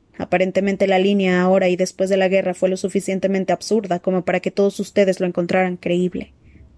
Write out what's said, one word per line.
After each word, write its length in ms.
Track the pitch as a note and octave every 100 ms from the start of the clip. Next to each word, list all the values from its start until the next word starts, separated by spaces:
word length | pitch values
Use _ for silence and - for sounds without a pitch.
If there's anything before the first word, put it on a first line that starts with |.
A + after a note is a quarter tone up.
| _ -
Aparentemente 680 | - F3+ F#3+ F#3+ G3 F#3+ G3
la 120 | F#3
línea 420 | F#3+ G3+ F#3 F3+
ahora 280 | F#3 F#3+ F#3
y 60 | F3+
después 340 | F#3 - F#3+
de 80 | F#3+
la 100 | F#3+
guerra 260 | F#3+ F#3
fue 160 | F3+ F#3
lo 60 | F#3
suficientemente 800 | G3 G3 F#3 F#3+ F#3+ G3 F#3
absurda 460 | F3+ - G#3+ G3 F3
como 260 | - F#3 F3
para 140 | F3+
que 120 | F3+
todos 280 | - G3+ -
ustedes 400 | G3+ - G3 F#3
lo 80 | F3+
encontraran 500 | F3 F3 F#3 F#3 F3+
creíble. 560 | F3 F3 F3+ - - _ - - -